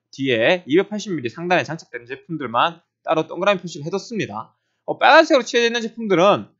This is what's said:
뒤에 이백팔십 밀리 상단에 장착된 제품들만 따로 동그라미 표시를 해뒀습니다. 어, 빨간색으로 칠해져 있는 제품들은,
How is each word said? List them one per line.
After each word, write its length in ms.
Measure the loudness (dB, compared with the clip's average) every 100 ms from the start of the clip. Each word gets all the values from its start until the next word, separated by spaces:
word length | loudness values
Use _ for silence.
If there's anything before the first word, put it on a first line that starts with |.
| _
뒤에 520 | -6 -2 2 2 2 2
이백팔십 460 | 0 0 -6 -8
밀리 160 | -6 -8
상단에 340 | -8 -2 -2
장착된 420 | -2 -8 -12 -18 -14
제품들만 760 | -14 -10 -10 -4 -2 -2 -4 _ _
따로 240 | -4 -4 -4
동그라미 340 | -4 -2 -2
표시를 240 | -6 -10 -8
해뒀습니다. 720 | -8 -8 -8 -8 -8 -14 _ _ _ -8
어, 120 | 2
빨간색으로 460 | 6 6 6 2
칠해져 240 | 2 0 0
있는 140 | -2
제품들은, 640 | -6 -8 0 2 4 2 -2 _